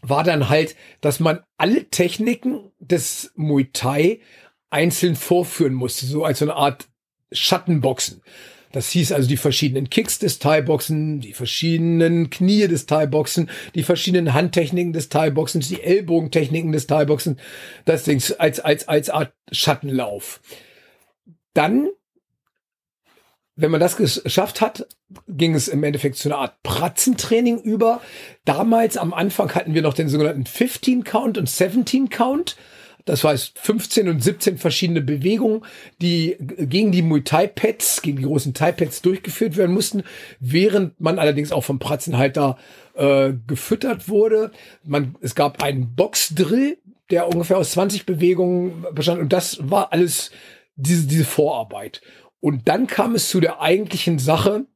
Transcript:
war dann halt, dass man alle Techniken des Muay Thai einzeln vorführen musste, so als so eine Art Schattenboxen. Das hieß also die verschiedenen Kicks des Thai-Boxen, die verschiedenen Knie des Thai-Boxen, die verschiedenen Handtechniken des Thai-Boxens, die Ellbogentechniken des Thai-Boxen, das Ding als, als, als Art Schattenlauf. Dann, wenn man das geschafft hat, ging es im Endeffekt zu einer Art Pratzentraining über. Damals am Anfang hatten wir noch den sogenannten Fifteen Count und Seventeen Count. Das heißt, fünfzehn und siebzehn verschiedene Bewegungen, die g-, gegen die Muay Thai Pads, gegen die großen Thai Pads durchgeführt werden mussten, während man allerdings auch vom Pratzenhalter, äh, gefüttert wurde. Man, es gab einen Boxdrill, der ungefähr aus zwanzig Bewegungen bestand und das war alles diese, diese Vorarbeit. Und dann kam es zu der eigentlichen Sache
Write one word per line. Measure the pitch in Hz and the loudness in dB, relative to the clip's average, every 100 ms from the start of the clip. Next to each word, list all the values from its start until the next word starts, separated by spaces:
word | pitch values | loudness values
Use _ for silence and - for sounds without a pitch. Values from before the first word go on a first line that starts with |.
war | 123 139 | -2 0
dann | 160 160 123 | 2 2 2
halt, | 151 156 - - - | 2 2 -4 -20 -4
dass | 151 131 | -2 2
man | 165 160 _ _ | 0 0 _ _
alle | 165 247 - | 2 2 -2
Techniken | - 175 - 214 240 254 277 - _ | -2 -2 0 -2 -2 -4 -8 -10 _
des | 139 175 - - - - | -2 -2 -2 -8 -12 -6
Muay | 156 143 135 | 0 2 0
Thai | - 123 143 165 226 _ - - _ _ | -2 -4 2 0 0 _ -20 -20 _ _
einzeln | 147 170 - 180 160 | 0 0 2 0 -2
vorführen | - 175 175 - 156 | 2 0 0 0 0
musste, | 131 120 - 127 | 0 -4 -6 -4
so | 147 | -2
als | 160 131 | -2 0
so | 151 | -2
eine | 151 | 0
Art | 143 131 - _ _ _ _ | 0 -2 -16 _ _ _ _
Schattenboxen. | - - 185 - 160 131 127 - 92 _ - - - _ | -4 0 0 0 0 0 -2 -6 -10 _ -20 -20 -20 _
Das | 135 127 | -8 -2
hieß | 175 143 | 0 0
also | 143 127 | 2 0
die | 139 | 0
verschiedenen | 151 127 147 131 131 | 0 0 0 -2 -2
Kicks | - 220 - | 0 0 -2
des | 202 - | -2 -2
Thai-Boxen, | 147 156 143 151 - 156 151 151 | 2 2 2 -2 0 -2 -2 -6
die | 113 | -10
verschiedenen | - 123 - 160 165 165 165 165 170 165 | -10 -8 -4 -2 0 2 2 4 2 -2
Knie | - 185 208 202 | 0 2 4 4
des | 170 - | 0 0
Thai-Boxen, | 151 151 151 147 - 165 - - - | 0 2 0 0 -2 -2 -4 -8 -6
die | |
verschiedenen | 160 175 - 180 165 | 0 0 2 0 2
Handtechniken | 131 175 - 160 175 175 | 2 2 0 0 0 -2
des | 165 139 | -4 -2
Thai-Boxens, | 147 160 143 156 165 135 | 0 2 0 0 -2 -4
die | 185 | -6
Ellbogentechniken | - 190 180 170 160 165 143 156 165 | 0 0 2 0 2 0 0 -2 0
des | 151 131 | -2 0
Thai-Boxen, | 147 147 147 - 135 - - - - | 2 2 2 0 -4 -8 -20 -20 -10
das | - 160 | 0 0
Ding | - 143 - 208 | 2 0 0 0
als, | 170 - | 0 0
als, | 160 156 - | 0 0 2
als | 151 143 | 0 0
Art | 151 143 _ _ | -2 -4 _ _
Schattenlauf. | - - 139 143 135 117 104 - - _ - - _ _ _ _ _ _ 170 _ - | -4 0 0 -2 -4 -4 -6 -12 -18 _ -20 -20 _ _ _ _ _ _ -20 _ 0
Dann, | 151 233 302 403 _ _ _ _ _ _ _ _ _ _ _ _ _ _ _ - | 2 2 0 -6 _ _ _ _ _ _ _ _ _ _ _ _ _ _ _ -2
wenn | 156 | 0
man | 160 | 2
das | 175 - | 2 2
geschafft | 165 - - 151 202 - | 0 0 -2 0 0 -2
hat, | 220 - 240 - _ 190 - | -2 -2 -16 -18 _ -20 -16
ging | 165 165 160 | -2 2 2
es | - | 0
im | 147 | -2
Endeffekt | 147 143 143 127 | -2 -2 -2 -2
zu | 147 | -4
einer | 147 | -4
Art | - _ | -6 _
Pratzentraining | - 95 170 - - 247 - 226 240 233 | -6 -4 -4 0 0 0 2 2 2 0
über. | 220 214 226 233 - - - - - | -2 2 2 2 -4 -20 -20 -8 -4
Damals | 139 226 226 226 220 | 0 2 4 2 0
am | 170 175 | -4 -2
Anfang | 190 - 180 - | -4 0 0 0
hatten | - | 0
wir | 156 | 0
noch | 156 135 | 0 0
den | 160 | -2
sogenannten | 147 151 147 123 | 0 0 0 -6
Fifteen | - 247 - - 247 | 0 0 0 0 0
Count | 214 226 269 214 | 0 -2 0 -2
und | 151 | -4
Seventeen | - 185 214 247 254 269 | 0 0 0 0 0 0
Count. | - 240 285 349 - - - - - - | 0 0 0 -4 -8 -18 -20 -20 -16 -4
Das | 147 | 0
heißt, | 156 139 - - | 2 0 -2 -12
fünfzehn | - 220 - - 202 | -2 -2 0 0 2
und | 165 | 2
siebzehn | 127 - - 175 | 0 0 -2 0
verschiedene | 170 139 180 170 | -2 0 0 0
Bewegungen, | 139 147 143 220 233 220 220 - - _ | -2 -2 0 2 2 -2 -6 -20 -20 _
die | 170 170 165 - | 0 0 0 -2
g-, | 135 - 143 | -8 -6 -2
gegen | 165 214 | 2 4
die | 180 | 4
Muay | 165 156 | 4 2
Thai | 135 156 202 | 2 2 2
Pads, | - 214 226 - - | 0 -2 0 -2 -2
gegen | 165 143 | -4 -4
die | |
großen | 131 147 139 | 0 0 -2
Thai | 127 160 | 0 0
Pads | 170 180 - | 0 -2 0
durchgeführt | 180 190 - - 226 160 | 0 0 -4 -4 -2 2
werden | 185 | 2
mussten, | 185 208 208 - - - - | 2 0 -4 -6 -14 -20 -8
während | 127 156 196 202 185 - | -2 2 4 2 0 -2
man | 160 190 | -2 2
allerdings | 151 143 147 | 2 2 -2
auch | 160 | -4
vom | - 139 | -2 -4
Pratzenhalter, | - 147 - 123 139 135 139 131 - - - | -4 -6 -2 0 0 2 0 -2 -10 -20 -20
äh, | - 143 139 135 131 113 | -2 2 4 2 0 -6
gefüttert | 131 - 220 269 208 - | -8 -2 -2 -2 -4 -2
wurde. | 208 220 220 214 - - - | 2 4 2 0 -8 -20 -20
Man, | 156 147 131 156 | -4 -2 -2 -6
es | - | -8
gab | - 143 - | 0 -2 0
einen | 143 135 123 123 | -4 -2 -4 0
Boxdrill, | 208 - - 160 170 226 277 - _ _ _ | 0 0 -2 0 2 2 0 -4 _ _ _
der | 170 175 | 0 2
ungefähr | 170 170 190 | 0 2 2
aus | 165 | 2
zwanzig | 175 196 190 - | 0 0 0 -4
Bewegungen | 170 175 180 180 180 180 165 170 | 2 2 4 2 2 -2 -6 -10
bestand | 151 156 175 | -2 0 0
und | 156 | 2
das | 175 175 - | 0 0 -6
war | 135 196 - | 0 0 2
alles | 185 175 - - - - - _ - | 2 2 0 -6 -14 -20 -20 _ -6
diese, | 139 175 147 | 0 2 2
diese | 156 135 | 2 0
Vorarbeit. | - 151 135 104 104 104 - _ - _ _ | 2 0 0 -8 -10 -14 -16 _ -20 _ _
Und | 147 143 - | -2 0 0
dann | 165 254 | 2 0
kam | - 208 233 | 0 0 0
es | - | 0
zu | 185 | 2
der | 165 - | 2 0
eigentlichen | 156 185 208 180 - 165 | 2 2 0 -4 0 0
Sache | 131 156 - 214 262 | 2 2 2 0 -6